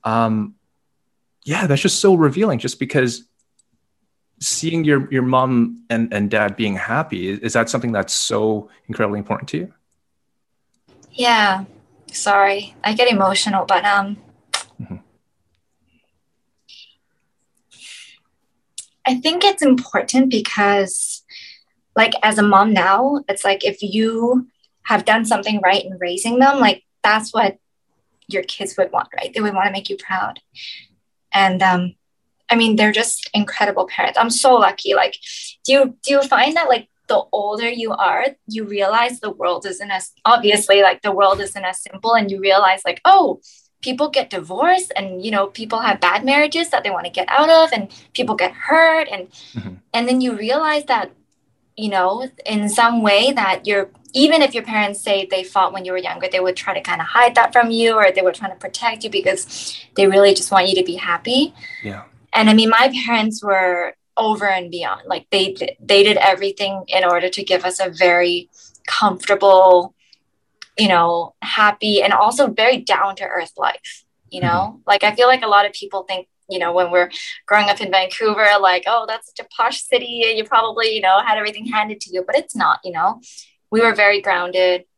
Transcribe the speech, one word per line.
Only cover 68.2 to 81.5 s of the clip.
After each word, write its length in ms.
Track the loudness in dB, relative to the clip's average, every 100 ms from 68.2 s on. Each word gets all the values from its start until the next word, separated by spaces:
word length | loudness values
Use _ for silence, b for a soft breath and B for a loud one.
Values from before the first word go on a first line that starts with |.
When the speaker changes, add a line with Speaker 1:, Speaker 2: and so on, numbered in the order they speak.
| 2 -2 -8 b b _ -8
Speaker 2:
comfortable, 1080 | 0 0 -2 -2 2 6 8 8 6 4 _ b _ _ _ _ _ -14 -2
you 100 | 2
know, 460 | 2 2 0 -6 _
happy, 600 | -8 2 2 2 0 2
and 100 | 2
also 320 | 2 2 2 0
very 320 | 2 2 2
down-to-earth 760 | 0 -2 -2 -4 -8 -8 -8 -4
life, 460 | -4 -4 -14 -20 _ _ _
you 100 | -6
know? 360 | -2 -2 -2 -8
Speaker 1:
Mm-hmm. 60 | 0
Speaker 2:
Like, 180 | 2
I 120 | 2 4
feel 100 | 4
like 160 | 4
a 40 | 4
lot 180 | 2 2
of 80 |
people 300 | -4 -10 -10
think, 240 | -8 -12 -12 _ _
you 120 | -4
know, 140 | -2
when 180 | 0 2
we're 180 | 0 0 B B B 0
growing 220 | 2 2
up 120 | -2
in 80 | 0
Vancouver, 580 | -2 -2 -2 -2 2 4 4
like, 240 | 4 2 0
"Oh, 200 | -2 -2
that's 200 | -10 -10
such 160 | -20
a 60 | -16
posh 320 | -4 -4 -4
city, 440 | -2 -2 -2 -2 -2
and 100 | -2
you 60 |
probably, 500 | 0 0 0 -2 -2
you 80 | 0
know, 180 | 2 2 2
had 140 | -2
everything 260 | -4